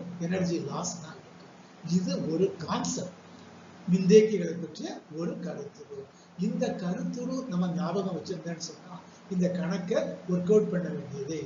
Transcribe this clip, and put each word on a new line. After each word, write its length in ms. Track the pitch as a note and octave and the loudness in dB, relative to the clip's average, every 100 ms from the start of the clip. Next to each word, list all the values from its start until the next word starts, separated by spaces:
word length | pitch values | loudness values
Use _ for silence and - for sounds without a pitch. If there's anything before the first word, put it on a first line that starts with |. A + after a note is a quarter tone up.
| - - | -6 -6
எனர்ஜி 400 | E3+ F#3 F3 E3 | -2 0 0 0
லாஸ் 420 | C#3 C#3+ F3 - | -2 -4 -6 -8
தான் 160 | - - | -12 -16
இருக்கும். 320 | - - - - - - E3 F3+ | -18 -20 -20 -20 -20 -12 0 0
இது 360 | G#3+ E3+ C#3+ | 2 -2 0
ஒரு 220 | D#3+ G3 - | 2 2 0
கான்செப்ட், 640 | D3+ A3+ - - - - - - - - - - - | -4 -2 -2 -4 -6 -10 -18 -20 -20 -20 -20 -8 2
மின்தேக்கிகளை 640 | F#3 F#3 G#3+ A3 G3 E3 | 4 10 10 10 4 0
பற்றிய 440 | F3 D#3 - D#4 - - D#3 | -4 -8 -8 -8 -10 -10 -6
ஒரு 140 | F3+ | -6
கருத்துரு. 680 | - D3+ C#3+ C#3 - - - - - - - | -4 -8 -8 -10 -14 -16 -14 -14 -18 -14 -4
இந்த 280 | G#3 - - | -2 0 0
கருத்துரு 800 | F3+ F3 A3+ - B3 B3 C4 B3+ | -2 -4 -2 -4 -4 -4 -6 -4
நம்ம 200 | F3+ F3+ | -2 0
ஞாபகம் 480 | F3 E3 G3 F#3 D#3+ | 0 -2 -2 -2 -4
வச்சிருந்தேன்னு 520 | - E3 E3+ D#3+ - | -6 -8 -8 -8 -10
சொன்னா 280 | - - F3 - - - | -14 -16 -18 -18 -16 -4
இந்த 200 | F3+ F3 | 0 2
கணக்கை 480 | F3 F3 G3 G3 C4 - - - | 2 -2 -2 0 0 0 -4 -2
ஒர்க் 220 | F3 - | 0 6
அவுட் 180 | G#3+ G#3+ | 6 6
பண்ண 180 | E3+ D#3 | 0 -2
வேண்டியதே 500 | D3 - C#3 C3+ D#3 | -4 -6 -8 -6 -6